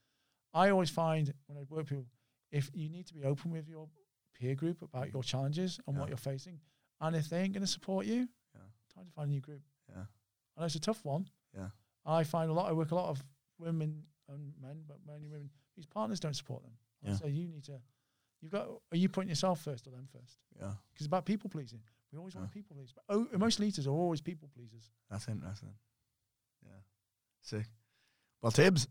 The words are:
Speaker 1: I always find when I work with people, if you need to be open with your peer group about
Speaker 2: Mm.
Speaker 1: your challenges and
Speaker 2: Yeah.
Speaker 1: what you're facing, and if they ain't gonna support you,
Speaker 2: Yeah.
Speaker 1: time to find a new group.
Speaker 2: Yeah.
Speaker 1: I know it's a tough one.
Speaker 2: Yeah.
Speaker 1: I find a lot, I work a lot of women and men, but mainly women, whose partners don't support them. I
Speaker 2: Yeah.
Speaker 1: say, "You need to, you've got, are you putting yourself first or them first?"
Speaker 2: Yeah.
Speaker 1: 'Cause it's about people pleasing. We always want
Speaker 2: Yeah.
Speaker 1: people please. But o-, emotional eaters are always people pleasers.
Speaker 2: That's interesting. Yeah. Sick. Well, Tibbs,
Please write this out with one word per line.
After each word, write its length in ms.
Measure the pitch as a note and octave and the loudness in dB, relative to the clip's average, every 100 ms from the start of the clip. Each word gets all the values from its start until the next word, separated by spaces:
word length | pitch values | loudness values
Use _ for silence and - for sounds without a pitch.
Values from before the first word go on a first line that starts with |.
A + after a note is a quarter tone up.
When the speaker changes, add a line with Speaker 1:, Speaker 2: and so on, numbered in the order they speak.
| _ _ _ _ _ | _ _ _ _ _
Speaker 1:
I 160 | D#3+ G3 | 6 8
always 200 | F#3+ E3 | 8 4
find 440 | - E3 D#3+ D3 C#3+ - | 2 2 4 2 -2 -12
when 100 | C#3+ | -12
I 40 | |
work 180 | C#3 D#3 | -8 -6
with 80 | D3 | -4
people, 160 | C#3+ B2 _ _ _ _ | -6 -8 _ _ _ _
if 180 | D3 C3+ | -2 -2
you 160 | D#3 D#3 | -4 -6
need 160 | E3+ F3+ | -8 -12
to 60 | |
be 100 | D#3+ | -2
open 280 | C#3 C#3+ E3+ | 0 0 -2
with 160 | E3 D#3 | -6 -8
your 220 | D#3+ D#3 - _ _ _ | -12 -14 -18 _ _ _
peer 220 | - B2 C3+ | -4 -2 2
group 260 | D#3+ E3+ | 0 -2
about 260 | D#3+ B2+ C3+ | -6 -6 -4
Speaker 2:
Mm. 60 | |
Speaker 1:
your 100 | C3+ | -2
challenges 560 | A#2+ C3 C3+ D3+ F#3 E3+ - | -2 0 0 0 0 -2 -4
and 80 | C#3+ | -2
Speaker 2:
Yeah. 40 | |
Speaker 1:
what 100 | - | -2
you're 80 | C#3 | -4
facing, 440 | C#3+ C3+ F#3 E3 - _ _ - | -4 -6 -8 -16 -20 _ _ -6
and 140 | D#3 E3 | 0 0
if 140 | D3+ | 0
they 120 | E3+ | 2
ain't 120 | F#3+ | 0
gonna 140 | G3 G3 | 2 0
support 380 | - - F#3+ G3+ | -2 -2 0 2
you, 240 | A#3 B3 _ _ - | 0 0 _ _ -20
Speaker 2:
Yeah. 60 | F#2+ - _ | -20 -20 _
Speaker 1:
time 160 | - F3+ | -20 -14
to 60 | |
find 180 | D#3+ D3 | -4 0
a 40 | |
new 80 | C#3+ | 0
group. 220 | C#3+ C#3+ - _ _ | -2 -12 -18 _ _
Speaker 2:
Yeah. 160 | F#2 G2 _ _ _ _ - | -14 -14 _ _ _ _ -4
Speaker 1:
I 40 | |
know 40 | E3 | -2
it's 100 | D#3 | 0
a 40 | |
tough 240 | F3+ A3 | 0 0
one. 260 | D3+ C#3+ F#3+ _ _ | 0 -2 -2 _ _
Speaker 2:
Yeah. 180 | G2 F#2 - _ _ D3+ | -10 -8 -10 _ _ 2
Speaker 1:
I 180 | D#3+ | 2
find 260 | D#3 E3+ D#3+ | 4 2 2
a 40 | |
lot, 160 | D#3+ F#3 | 2 2
I 40 | |
work 180 | D#3+ D#3 | 2 2
a 40 | E3+ | 2
lot 140 | F3 | 0
of 140 | C#3 - _ _ - | -2 -6 _ _ -10
women 500 | E3 E3 D#3 D3+ D#3 _ - | -4 0 0 -4 -10 _ -16
and 280 | C#3+ C#3+ D3 | -12 -12 -12
men, 260 | C3+ D3+ D#3 | -14 -14 -14
but 160 | C#3+ D3 | -18 -16
mainly 220 | D3 D3+ | -14 -12
women, 240 | D3+ C#3+ - _ - | -12 -12 -16 _ -20
whose 100 | D3+ | -8
partners 340 | G#3 A3 G3 | -4 -2 -2
don't 160 | D#3 C3+ | -2 -4
support 280 | - B2 | -6 -10
them. 140 | - A#2 _ _ | -12 -20 _ _
I 60 | - | -2
Speaker 2:
Yeah. 60 | G2 | 0
Speaker 1:
say, 120 | D3 | 0
"You 180 | C#3+ F3 | -2 -2
need 160 | D#3 C#3 | -8 -12
to, 160 | C#3 A#2+ _ _ _ _ _ | -16 -18 _ _ _ _ _
you've 100 | D#3 | -6
got, 180 | G3 - - - | -4 -4 -8 0
are 60 | E3+ | 4
you 120 | F#3 | 6
putting 200 | F#3+ F#3+ | 4 0
yourself 320 | D#3 F#3+ E3+ | 2 2 2
first 240 | - B2 - | -2 -8 -10
or 40 | |
them 160 | B2+ C3+ | -16 -16
first?" 320 | B2 B2 - _ - | -18 -20 -20 _ -10
Speaker 2:
Yeah. 200 | G2 G2 - | -6 -6 -10
Speaker 1:
'Cause 100 | - | -8
it's 40 | D3+ | 0
about 180 | F#3 F3+ | 2 2
people 240 | G#3 G3 | 0 -2
pleasing. 340 | E3 B2 A#2 - _ _ | -8 -8 -14 -20 _ _
We 60 | D3 | -14
always 160 | F#3 F#3 | -12 -10
want 120 | F#2+ | -10
Speaker 2:
Yeah. 40 | |
Speaker 1:
people 220 | G3+ G#3 C#3+ | -10 -16 -18
please. 160 | C3 | -18
But 120 | - - | -12 0
o-, 160 | G#3 A#3+ | 2 2
emotional 400 | G#3+ A3+ G#3+ G#3 | 4 4 4 2
eaters 180 | G3 C3+ | 2 2
are 60 | |
always 300 | D3 F3 D#3+ | 2 2 0
people 260 | D#3 E3+ D3 | -2 -8 -12
pleasers. 400 | A#2+ A#2+ A2+ A2+ _ - | -20 -20 -20 -20 _ -10
Speaker 2:
That's 180 | G2+ - | -8 -4
interesting. 500 | G#2 D2+ G2+ G#2 G#2 _ _ _ _ _ _ _ _ | -6 -6 -8 -12 -16 _ _ _ _ _ _ _ _
Yeah. 180 | - F#2+ G2 _ _ _ _ _ | -20 -20 -20 _ _ _ _ _
Sick. 280 | - G#2+ A2 - _ _ _ _ _ _ | -6 -4 -4 -8 _ _ _ _ _ _
Well, 100 | A#2 | 4
Tibbs, 360 | - F3+ F3 - | 8 10 8 4